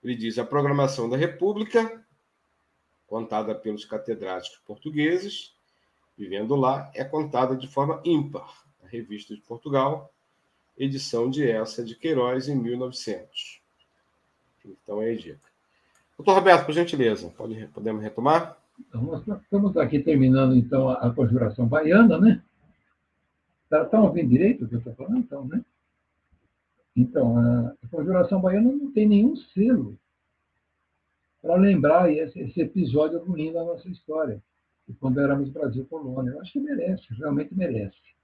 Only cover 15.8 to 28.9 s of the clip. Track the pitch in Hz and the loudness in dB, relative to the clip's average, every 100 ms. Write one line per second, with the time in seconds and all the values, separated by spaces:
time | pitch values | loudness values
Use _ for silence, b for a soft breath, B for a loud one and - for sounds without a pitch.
15.8 | _ _ _ _ 139 190 190 175 - 151 | _ _ _ _ 4 6 8 6 6 -2
16.8 | 170 147 120 104 85 - 113 110 107 - | 0 2 0 0 -8 -12 -12 -12 -14 -8
17.8 | 107 110 107 113 127 160 165 - _ _ | -6 -6 -8 -2 2 2 0 -16 _ _
18.8 | - 117 139 160 - 196 _ 202 202 - | -14 -8 -6 -6 -8 -12 _ 0 2 0
19.8 | 127 147 143 143 131 131 131 127 120 135 | 0 0 2 4 6 6 6 4 4 0
20.8 | 131 127 120 117 120 123 110 - 120 147 | 0 0 -2 0 2 2 0 0 0 2
21.8 | 156 196 226 165 214 - _ _ _ _ | 6 8 8 8 6 6 _ _ _ _
22.8 | _ _ _ _ _ _ _ _ _ 151 | _ _ _ _ _ _ _ _ _ 0
23.8 | 160 220 208 170 135 127 196 - 110 117 | 4 4 4 4 4 4 4 0 -4 -6
24.8 | 120 113 151 247 240 139 131 170 - _ | -8 -14 -4 -2 -2 -8 -6 -8 -8 _
25.8 | _ _ _ _ _ _ _ _ _ _ | _ _ _ _ _ _ _ _ _ _
26.8 | _ - 127 - 120 117 120 120 117 - | _ 0 2 2 2 2 2 2 -2 -8
27.8 | - 165 151 185 175 190 180 196 233 285 | -10 -6 0 0 0 -2 0 2 2 0
28.8 | 277 | -4